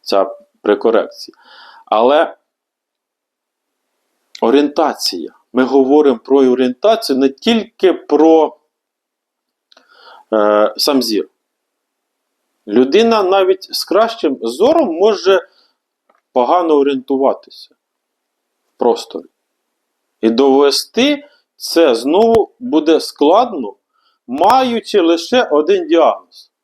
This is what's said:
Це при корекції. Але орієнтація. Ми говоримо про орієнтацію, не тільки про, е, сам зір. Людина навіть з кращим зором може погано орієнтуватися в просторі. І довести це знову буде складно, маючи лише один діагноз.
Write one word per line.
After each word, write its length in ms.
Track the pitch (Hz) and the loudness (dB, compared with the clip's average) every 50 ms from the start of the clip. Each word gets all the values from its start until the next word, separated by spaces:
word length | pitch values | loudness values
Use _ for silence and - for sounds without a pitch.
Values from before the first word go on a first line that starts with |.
Це 240 | _ - - 98 95 92 - - _ _ _ _ | _ -4 -2 -2 -2 -4 -6 -18 _ _ _ _
при 140 | _ 104 104 | _ -2 -2
корекції. 600 | 98 - 117 113 104 - - - - - - _ _ _ _ - - - - - - _ | 0 0 0 0 0 -2 -4 -12 -20 -20 -20 _ _ _ _ -20 -20 -20 -20 -20 -20 _
Але 500 | _ - 107 117 127 143 156 165 - - _ _ _ _ _ _ _ _ _ _ _ _ _ _ _ _ _ _ _ _ _ _ _ _ _ _ _ _ _ _ _ _ _ _ _ _ _ _ _ _ - | _ -2 0 2 2 2 2 0 -2 -6 _ _ _ _ _ _ _ _ _ _ _ _ _ _ _ _ _ _ _ _ _ _ _ _ _ _ _ _ _ _ _ _ _ _ _ _ _ _ _ _ -4
орієнтація. 920 | - 113 120 143 147 143 - - 160 139 113 - - - - 87 78 - _ _ _ _ - | -2 2 2 2 2 0 -2 -2 -2 -2 -4 -4 -6 -8 -6 -8 -12 -14 _ _ _ _ -2
Ми 100 | 123 131 | -2 -2
говоримо 540 | 123 127 139 135 127 139 151 151 143 123 117 | 2 2 0 2 4 2 4 4 2 0 -2
про 200 | _ - 131 139 | _ 0 2 2
орієнтацію, 840 | 135 127 123 123 131 127 127 _ - 202 226 226 - - 139 127 | 4 2 2 0 0 -2 -4 _ 0 0 0 0 -2 -4 -2 0
не 100 | 135 135 | 0 -2
тільки 640 | 135 _ - 220 233 226 202 - _ _ - 185 165 | -2 _ -4 -2 -2 -2 -4 -6 _ _ 0 0 0
про, 640 | - - _ 147 147 156 160 160 160 151 151 - _ _ _ _ _ _ _ _ _ _ _ _ _ _ _ _ _ _ _ _ _ _ _ _ _ _ _ _ _ _ - - - _ _ 110 | -2 -4 _ 0 2 4 4 4 4 2 0 -4 _ _ _ _ _ _ _ _ _ _ _ _ _ _ _ _ _ _ _ _ _ _ _ _ _ _ _ _ _ _ -20 -20 -20 _ _ -2
е, 400 | 107 104 104 104 104 107 104 - - | 0 0 2 2 2 0 0 -2 -4
сам 240 | - 156 147 135 | -4 -2 -2 -2
зір. 280 | 123 117 110 98 90 - _ _ _ _ _ _ _ _ _ _ _ _ _ _ _ _ _ _ _ _ _ _ _ _ _ _ _ - | -2 -2 -6 -6 -6 -8 _ _ _ _ _ _ _ _ _ _ _ _ _ _ _ _ _ _ _ _ _ _ _ _ _ _ _ -2
Людина 560 | 104 113 131 135 139 202 233 233 233 214 202 | 0 0 0 2 2 2 2 2 0 0 0
навіть 440 | 180 190 196 190 185 190 190 - - | 0 0 0 0 0 -2 -4 -6 -12
з 140 | - - - | -10 -10 -8
кращим 520 | - 160 196 226 220 - - - 156 135 127 | -2 0 0 0 0 -4 -6 -4 -6 -4 -4
зором 540 | 110 113 117 135 196 262 320 339 302 208 160 | -8 -10 -4 -2 0 0 2 0 -2 -2 -2
може 520 | 160 190 220 214 185 - 185 196 180 - _ _ _ _ _ _ _ _ _ _ _ _ _ _ _ _ _ _ | 0 0 0 0 0 0 0 0 0 -2 _ _ _ _ _ _ _ _ _ _ _ _ _ _ _ _ _ _
погано 400 | 127 123 120 160 180 175 165 151 | -2 0 0 0 0 0 0 0
орієнтуватися 1000 | 147 139 139 139 131 123 _ 135 131 135 127 98 - - - - - - _ _ _ _ _ _ _ _ _ _ _ _ _ _ _ _ _ _ _ _ | 0 0 0 -2 -6 -6 _ -4 -2 0 -2 -2 -4 -10 -20 -20 -20 -20 _ _ _ _ _ _ _ _ _ _ _ _ _ _ _ _ _ _ _ _
в 140 | _ _ _ | _ _ _
просторі. 480 | - 120 113 - - - - - - _ _ _ _ _ _ _ _ _ _ _ _ _ _ _ _ _ _ _ | -2 -2 -2 -2 -6 -14 -14 -16 -16 _ _ _ _ _ _ _ _ _ _ _ _ _ _ _ _ _ _ _
І 80 | - 113 | -2 -2
довести 1000 | 117 113 139 139 131 139 143 143 139 - - - _ 226 254 285 294 285 285 _ _ _ _ _ _ | 0 2 2 4 4 4 2 2 0 -2 -6 -6 _ -2 0 0 0 -4 -8 _ _ _ _ _ _
це 400 | _ - - - 165 165 147 120 | _ -14 -4 0 2 2 2 2
знову 560 | 113 120 135 156 190 226 226 226 226 196 - _ _ | 0 -2 -2 0 2 2 2 2 2 0 -2 _ _
буде 400 | 123 123 135 156 151 156 160 143 | -10 -2 -2 0 2 2 0 0
складно, 760 | - - - - 147 147 175 214 254 240 214 156 120 101 - _ _ _ _ _ _ _ _ _ _ - | 0 -6 -4 -2 0 2 4 2 0 0 -4 -10 -10 -12 -14 _ _ _ _ _ _ _ _ _ _ -12
маючи 720 | 120 143 170 202 240 262 262 254 233 226 - - - 208 | -6 -2 2 2 2 2 2 0 -4 -6 -8 -2 -2 0
лише 420 | 170 165 170 165 - - - 254 240 | 2 2 0 -2 -2 -2 -2 -2 -2
один 440 | - 151 147 151 156 202 190 170 147 | 0 -2 -2 0 0 -2 -2 -2 -2
діагноз. 640 | 165 165 156 123 101 - _ _ _ - - _ _ _ | 0 2 2 2 0 -2 _ _ _ -20 -20 _ _ _